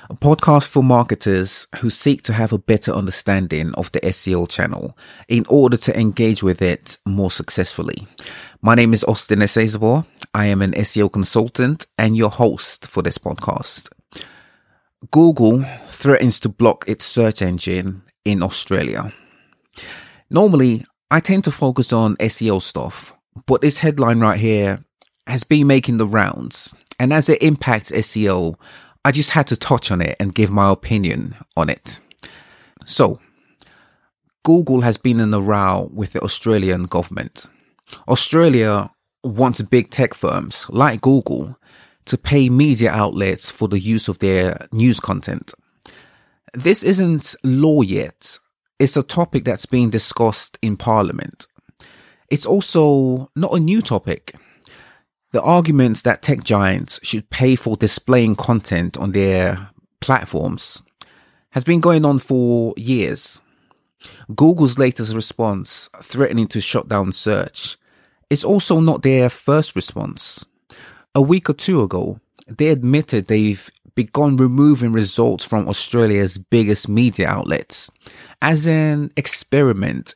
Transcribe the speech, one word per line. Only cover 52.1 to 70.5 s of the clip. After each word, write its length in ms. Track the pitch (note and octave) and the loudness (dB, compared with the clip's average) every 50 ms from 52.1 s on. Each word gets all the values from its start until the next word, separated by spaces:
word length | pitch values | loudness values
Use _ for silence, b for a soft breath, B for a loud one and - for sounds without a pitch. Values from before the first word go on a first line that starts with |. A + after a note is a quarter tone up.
| b b b | b b b
It's 200 | b C#3+ C#3 - | b -4 -2 0
also 840 | - F3+ G3+ - - - E3+ D3+ D3 C#3+ C#3 C3 B2+ B2+ B2+ C3+ - - | 2 2 2 2 2 4 4 4 4 4 4 2 0 -2 -4 -6 -8 -6
not 180 | D#3 F#3 - - | -4 -2 0 0
a 60 | F3 | 0
new 220 | D#3 E3 G#3 A3+ | 2 2 2 0
topic. 540 | - - A2+ F#2 - - D#2 - - - - B B B B B B B B B B B B B B B _ _ _ - - | 0 0 -2 -2 -2 -4 -6 -6 -8 -20 -20 B B B B B B B B B B B B B B B _ _ _ -4 -4
The 80 | A2+ | -2
argument 640 | - D3+ F3 F3 E3 D#3+ D3+ C3+ B2+ A#2 A2 - - | 2 4 4 4 4 2 2 2 4 2 0 0 0
that 180 | A#2+ - - | -2 -2 0
tech 220 | - - C#3 A#2 - | 0 -2 -2 -2 0
giants 560 | - G#2+ G2+ G2 F#2+ F#2+ F#2 E2+ - - - - | 0 0 2 2 0 0 -2 -4 -4 -6 -6 -6
should 260 | - - G#2+ - - | -8 -8 -8 -8 -8
pay 260 | - - B2+ C3 C3 | -4 0 2 2 2
for 220 | - - A#2 A2 | 2 0 -4 -2
displaying 580 | - A2+ G#2 - - - - B2 B2 A#2 A2 G2+ | -2 0 -2 -2 -2 0 2 2 4 4 2 0
content 600 | - - - A#2 G#2+ - - F#2+ E2+ F2 F2 - | -2 0 0 0 0 0 -2 -2 -2 -2 -4 -6
on 160 | - E2 G2+ F#2 | -6 -6 -4 -2
their 560 | G2+ G2 F#2+ F#2+ F#2 F#2 F#2+ F#2+ F#2+ G2 - _ _ _ _ _ - | 0 0 0 0 0 0 -2 -4 -6 -10 -16 _ _ _ _ _ -12
platforms 800 | - - C3 A#2+ - - - E2 - - - - - - - - _ _ _ _ B B B B B B B B B B | -2 -2 -2 -2 -2 -4 -6 -6 -4 -4 -4 -4 -4 -4 -4 -6 _ _ _ _ B B B B B B B B B B
has 120 | - C3 B2+ | -8 -4 0
been 160 | E3 E3+ E3+ | 0 0 2
going 240 | D#3+ F3 E3+ D#3 D#3 | 4 4 2 4 2
on 160 | C#3+ C#3 B2+ | 2 0 0
for 540 | - - C3+ B2+ B2 A#2+ A#2+ A#2 A#2 A2+ - | -2 -2 0 0 2 2 0 0 0 -4 -6
years. 640 | - A2+ B2 C3 A#2 F#2 B1+ - - - - - - _ _ _ _ _ _ _ _ _ _ _ _ B B B B B B G#2+ | -8 -4 -2 -2 0 0 -2 -4 -4 -6 -6 -6 -10 _ _ _ _ _ _ _ _ _ _ _ _ B B B B B B 0
Google's 420 | - D3 E3 F3+ E3 D3 B2+ A#2+ | 4 4 4 6 4 2 2 2
latest 360 | C3+ C3+ B2+ - - A2 A2 A2 | 2 0 0 0 -2 -6 -6 -6
response, 760 | A2+ G#2+ - - - A#2 G#2+ G2+ F#2+ F#2 - - - - - _ - | -6 -6 -6 -4 -4 -4 -2 -2 -4 -6 -6 -8 -8 -10 -12 _ -20
threatening 460 | - - - B2+ C#3 - - A#2 A2 | -18 -10 -2 -2 0 0 2 -2 -2
to 120 | - - G#2+ | -2 -2 -6
shut 300 | - - - A2+ - - | -6 -2 -4 -4 -4 -2
down 240 | A2 G2+ F#2+ F#2+ F#2 | -2 -2 -2 -2 -2
search, 640 | - - G#2+ G#2 G2 F#2+ - - - - - - _ _ _ _ _ _ _ _ _ _ - | -2 -2 0 0 -2 -2 -6 -10 -12 -14 -14 -14 _ _ _ _ _ _ _ _ _ _ -4
is 140 | D3 C#3+ - | -2 -2 0
also 380 | - G#3 G3 - - F3 D#3+ | 2 2 2 2 2 2 4
not 220 | D#3+ D#3+ D3+ - - | 4 2 0 2 0
their 260 | C3+ C3 B2+ B2 A#2+ | 2 2 4 2 0
first 440 | - - - - C#3+ D#3 D#3 - - | -2 -4 -2 0 0 0 0 -2 -6
response. 720 | F#2 - - - G#2+ G2+ F#2+ - - - - - - - _ | -4 -4 -4 -6 -6 -10 -10 -8 -8 -8 -6 -6 -8 -12 _